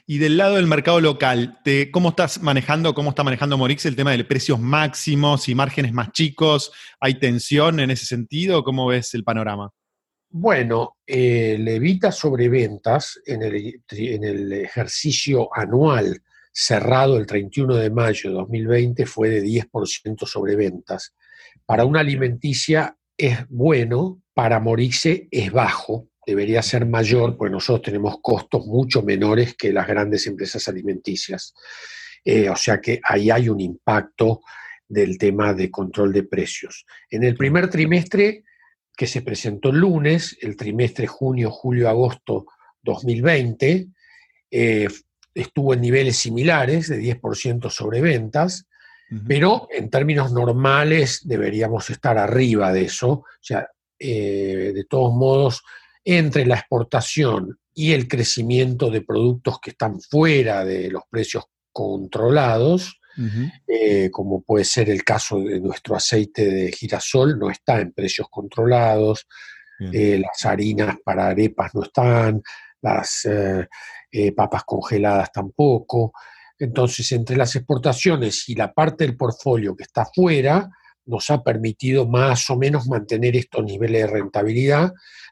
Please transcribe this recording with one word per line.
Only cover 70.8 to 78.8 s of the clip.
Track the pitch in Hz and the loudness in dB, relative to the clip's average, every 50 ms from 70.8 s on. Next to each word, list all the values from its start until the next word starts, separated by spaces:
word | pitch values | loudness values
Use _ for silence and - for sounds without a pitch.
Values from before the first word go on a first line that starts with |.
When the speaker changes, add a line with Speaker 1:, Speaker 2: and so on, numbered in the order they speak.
| 107 98 - - - | 0 0 -2 -4 -4
Speaker 2:
para | 98 95 92 95 98 | -4 -2 0 0 0
arepas | 92 101 110 107 - - 98 - - | 2 2 2 2 0 -2 -6 -4 -4
no | 101 | -6
están, | 101 - - 135 123 123 120 117 113 110 107 104 - - - - - - _ _ | -6 -4 0 2 4 4 4 4 2 2 0 -2 -6 -10 -18 -20 -20 -20 _ _
las, | - 107 104 - - - - - - | -2 -2 0 0 -2 -4 -6 -4 -2
eh, | 110 104 104 101 95 95 92 90 - - - - - - - - _ | -2 0 0 0 0 -2 -2 -4 -6 -12 -20 -20 -20 -20 -20 -18 _
eh, | - 110 104 101 | -2 0 0 0
papas | 95 - 104 - - 104 - | 2 0 0 0 -2 -4 -4
congeladas | - - 95 - - 113 101 104 104 101 98 92 - | -4 -6 -6 -4 -2 0 0 2 2 2 0 0 -2
tampoco. | - 101 101 98 - - 147 143 123 107 - - - 120 113 110 - - - - - - - - _ | -4 -8 -8 -4 0 2 4 4 2 2 0 -2 -2 0 0 -2 -4 -10 -20 -20 -20 -20 -20 -20 _
Entonces, | - 143 120 120 131 127 120 - - 117 - | -8 -6 -4 0 0 0 0 0 -4 -4 -2
entre | 131 117 113 - 127 | -2 -2 -2 0 0
las | 131 123 120 - | 0 0 0 -2
exportaciones | 131 - - 147 123 - 151 127 - - 190 165 139 120 107 - - - - | -4 -2 -2 -2 0 0 -2 0 0 2 2 2 2 0 -2 -4 -6 -8 -6
y | 117 | -4
la | 113 107 95 | -4 -4 -2
parte | - - | 0 0